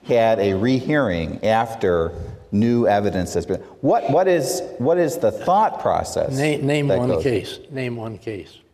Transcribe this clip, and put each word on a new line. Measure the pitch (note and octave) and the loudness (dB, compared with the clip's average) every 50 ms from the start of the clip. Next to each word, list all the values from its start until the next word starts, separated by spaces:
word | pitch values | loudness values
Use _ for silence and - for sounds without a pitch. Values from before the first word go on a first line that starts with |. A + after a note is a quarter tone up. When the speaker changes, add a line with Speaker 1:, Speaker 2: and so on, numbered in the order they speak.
| _ | _
Speaker 1:
had | - B2 A#2 A2+ A2+ A2+ G#2 | 0 2 4 4 4 4 4
a | G2+ G2+ G2 | 2 2 2
rehearing | F#2+ G#2 B2 C3 C3 B2 - D3+ D3 C3+ A2 F2 E2+ E2 D#2 E2 E2 - | 2 2 2 2 0 0 0 0 2 2 2 0 -2 -4 -4 -6 -2 0
after | G#2+ A2 A2+ A#2 A#2 A#2 A2+ - F#2+ F2 E2+ E2 E2 - - - - - - - - | 2 2 2 2 -2 -4 -2 0 2 2 2 2 -2 -4 -10 -12 -12 -14 -16 -12 -4
new | - G2+ A2 A#2 A#2+ A#2+ A#2 G2+ | 0 2 2 2 2 2 2 2
evidence | G2+ G#2 G#2 G2+ F2 F#2+ F2 - - | 2 2 2 0 -2 -2 -4 -2 -2
has | - - | -4 -2
been. | - F#2+ F2+ - - - - | -2 -4 -6 -6 -14 -16 -4
What, | - D3 F#3 - - - | 0 0 2 2 0 2
what | C3+ D#3+ F#3 F#3 | 2 2 4 4
is, | F3+ E3 C3+ - - - - - - - | 2 2 0 -2 -4 -6 -6 -8 -8 -2
what | A#2+ C#3 E3+ F3+ | 0 2 2 2
is | F3 D3 - - | 2 0 0 0
the | - G#2+ | 0 -2
thought | G2+ - - - F3+ G3+ A3 - - - | -2 0 -2 2 2 4 2 2 0 -2
process | - G#2+ F2 D#2+ E2 - - - - - | -2 0 0 0 -2 -4 -4 -4 -2 -2
Speaker 2:
Na-, | C3 C3+ C#3+ D#3 D3+ C#3 C3+ | -2 -2 0 0 0 0 0
name | C#3 D3 D3+ C#3+ C#3+ | 0 0 0 2 0
Speaker 1:
that | F#2+ - | 0 0
Speaker 2:
one | A#2+ B2+ | 0 0
Speaker 1:
goes? | F2+ D#2+ F2+ | 0 0 0
Speaker 2:
case. | C3+ A#2+ G2 F2+ - - - - - | 0 -2 -2 -4 -6 -14 -16 -16 -14
Name | C#3+ C3 B2+ B2 A#2+ | -10 -8 -8 -6 -6
one | A#2 A2 A2+ A2 F#2+ | -8 -10 -10 -12 -10
case. | - A2+ G#2+ F#2+ D#2+ - - - _ _ | -10 -10 -10 -10 -12 -16 -20 -20 _ _